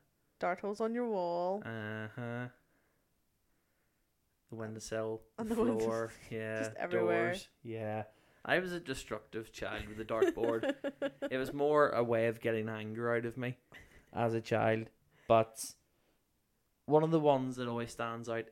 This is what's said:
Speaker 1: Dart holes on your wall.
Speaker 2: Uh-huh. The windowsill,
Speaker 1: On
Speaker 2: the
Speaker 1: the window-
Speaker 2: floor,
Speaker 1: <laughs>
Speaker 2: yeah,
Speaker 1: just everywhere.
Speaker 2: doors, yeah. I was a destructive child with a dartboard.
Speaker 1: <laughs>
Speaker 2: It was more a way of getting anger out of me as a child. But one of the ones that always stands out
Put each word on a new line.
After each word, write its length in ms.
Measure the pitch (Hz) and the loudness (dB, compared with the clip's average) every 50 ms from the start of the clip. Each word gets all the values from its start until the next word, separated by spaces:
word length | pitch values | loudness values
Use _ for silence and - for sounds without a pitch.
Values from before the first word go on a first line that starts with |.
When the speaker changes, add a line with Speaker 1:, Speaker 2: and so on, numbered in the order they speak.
| _ _ _ _ _ _ _ - | _ _ _ _ _ _ _ -4
Speaker 1:
Dart 200 | - 180 180 185 | -2 -2 -2 -2
holes 200 | - 196 208 202 226 | -4 -6 -4 -2 -2
on 100 | 226 233 | -2 -2
your 140 | 240 247 233 | -2 -2 -2
wall. 540 | 214 190 175 170 170 175 175 180 190 214 214 | -2 -2 -2 -2 -2 -2 0 -2 -2 -4 -6
Speaker 2:
Uh-huh. 840 | 113 113 113 107 107 110 110 110 107 - 127 120 117 117 120 123 123 - _ _ _ _ _ _ _ _ _ _ _ _ _ _ _ _ _ _ _ _ _ _ _ _ _ _ _ _ _ _ _ _ _ _ _ _ _ _ - | -8 -8 -6 -6 -6 -6 -6 -8 -8 -8 -8 -8 -6 -6 -6 -8 -8 -12 _ _ _ _ _ _ _ _ _ _ _ _ _ _ _ _ _ _ _ _ _ _ _ _ _ _ _ _ _ _ _ _ _ _ _ _ _ _ -16
The 60 | 113 | -10
windowsill, 680 | 110 110 107 110 110 - - 110 110 110 110 110 113 - _ _ - | -10 -8 -8 -8 -10 -8 -6 -4 -4 -2 -2 -4 -6 -10 _ _ -8
Speaker 1:
On 100 | 233 220 | -4 -2
Speaker 2:
the 60 | 233 | 0
Speaker 1:
the 80 | 226 220 | 2 2
window- 160 | 117 113 - 113 | 2 2 2 2
Speaker 2:
floor, 280 | 113 113 - 113 113 - - | 0 0 0 -2 -4 -6 -12
Speaker 1:
<laughs> 100 | - - | -14 -10
Speaker 2:
yeah, 280 | 117 110 110 110 110 110 | -8 -6 -4 -4 -2 -2
Speaker 1:
just 180 | 110 110 110 | -2 -4 -4
everywhere. 500 | - - 175 175 180 175 175 175 170 170 170 | -4 -4 0 2 2 4 4 4 2 2 0
Speaker 2:
doors, 200 | 180 196 - - _ _ - | -2 -4 -6 -12 _ _ -12
yeah. 400 | 117 110 110 110 107 107 107 104 - - _ _ _ _ _ - | -8 -6 -4 -4 -2 -2 -4 -4 -6 -12 _ _ _ _ _ -2
I 140 | - 135 170 | 0 2 2
was 140 | 185 180 175 | 2 0 -4
a 60 | 170 | -6
destructive 680 | - 131 135 - - - 110 107 - - - 110 113 - - | -4 -6 -6 -6 -4 -6 -6 -8 -8 -8 -8 -8 -8 -8 -10
child 340 | - - 98 107 107 107 107 | -8 -6 -6 -6 -6 -8 -8
with 100 | 107 107 | -8 -8
a 40 | 110 | -4
dartboard. 680 | 107 117 113 - 339 - - 113 117 117 113 - 277 277 - - 277 - - 285 | -2 2 4 4 2 2 2 0 0 0 0 0 -2 -4 -2 -4 -8 -6 -4 -6
Speaker 1:
<laughs> 280 | 262 - - 277 277 | -6 -6 -6 -6 -4
Speaker 2:
It 80 | 247 262 | -2 -2
was 140 | 135 131 - | -4 -4 -2
more 340 | 143 143 147 151 147 147 - | 0 2 4 6 6 6 6
a 140 | - 117 120 | 6 2 2
way 220 | 120 117 113 113 | 2 4 2 2
of 140 | 117 110 113 | 2 0 0
getting 280 | - 113 113 110 107 113 | 0 0 0 0 0 -2
anger 460 | 113 107 107 107 110 117 117 120 117 | -4 -6 -6 -6 -6 -4 -2 0 0
out 80 | 117 117 | 0 0
of 120 | 117 113 127 | -2 -6 -4
me 180 | 123 123 127 - _ _ - - - - - - - _ - | -6 -6 -6 -8 _ _ -20 -20 -20 -20 -20 -20 -20 _ -2
as 220 | - 117 117 113 | 0 0 2 2
a 60 | 117 110 | 0 0
child. 460 | - 113 110 110 110 110 110 113 - _ _ _ _ _ _ - | 2 2 4 4 4 4 2 0 -6 _ _ _ _ _ _ 2
But 380 | - 113 113 113 - - - - - - _ _ _ _ _ _ _ _ _ _ _ _ _ _ _ _ _ _ _ _ _ _ | 6 6 6 6 4 -2 -12 -12 -12 -12 _ _ _ _ _ _ _ _ _ _ _ _ _ _ _ _ _ _ _ _ _ _
one 180 | - 143 151 156 | 6 6 6 6
of 80 | 160 | 6
the 80 | 165 160 | 4 4
ones 380 | 151 147 139 131 131 127 123 | 6 6 4 4 2 -2 -4
that 100 | 123 127 | -4 -4
always 240 | 120 120 117 117 117 | -4 -2 -4 -4 -6
stands 380 | - - 120 117 117 117 117 117 | -6 -6 -6 -4 -4 -6 -6 -4
out 160 | 113 113 113 - | -4 -4 -4 -4